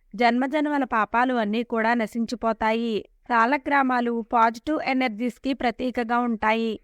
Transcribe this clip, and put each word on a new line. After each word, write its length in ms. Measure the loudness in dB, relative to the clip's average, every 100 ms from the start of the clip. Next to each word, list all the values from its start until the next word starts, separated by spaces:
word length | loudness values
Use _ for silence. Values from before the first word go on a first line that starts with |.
| _
జన్మజన్మల 720 | 0 2 2 0 0 0 0
పాపాలు 500 | 0 0 0 2 2
అన్నీ 280 | 0 0 -2
కూడా 280 | -2 -2 0
నశించిపోతాయి. 1000 | 0 -2 -4 -6 -4 -4 0 0 0 -2 -4 -6 _ -2
సాలగ్రామాలు 840 | 2 2 0 0 0 2 0 0 -4 0
పాజిటివ్ 500 | 2 2 2 -4 -2 0
ఎనర్జీస్‌కి 640 | 0 0 -2 -4 -4 -4
ప్రతీకగా 640 | -2 -2 -2 -4 -2 -2 0
ఉంటాయి. 540 | 0 0 0 0 0 -4